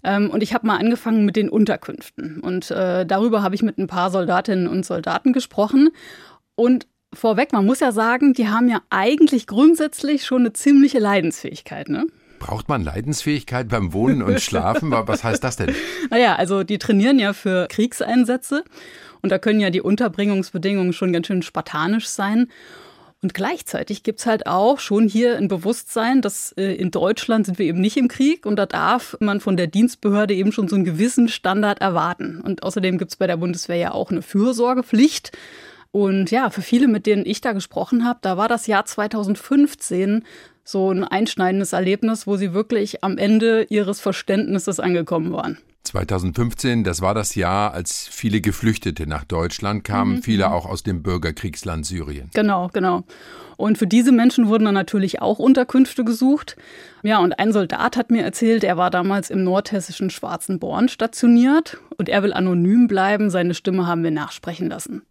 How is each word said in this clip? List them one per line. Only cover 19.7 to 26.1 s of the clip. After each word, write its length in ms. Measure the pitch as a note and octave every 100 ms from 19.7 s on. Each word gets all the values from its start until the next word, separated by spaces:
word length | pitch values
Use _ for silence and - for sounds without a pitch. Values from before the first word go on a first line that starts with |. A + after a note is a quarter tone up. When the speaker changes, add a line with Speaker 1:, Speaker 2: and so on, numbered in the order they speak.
Speaker 1:
die 100 | F3+
Unterbringungsbedingungen 1120 | - G#3 A#3+ E3 G#3 G3 F#3 F#3 F#3 G3+ F#3
schon 200 | E3+ F#3+
ganz 140 | E3+ E3
schön 160 | F#3
spartanisch 640 | D#3+ - D#3+ D#3 D#3+ A3 -
sein. 400 | - G3 A3 A#3+ - - - - - - _
Und 140 | F#3+
gleichzeitig 680 | - G3+ F4 - - - G#3
gibt's 220 | - G#3+ -
halt 200 | A3 -
auch 320 | F3+ G#3+ C#4
schon 300 | - G3+ A3
hier 280 | G#3 A#3+ A#3+
ein 120 | G3+
Bewusstsein, 760 | F#3 F#3 A3+ - - A3+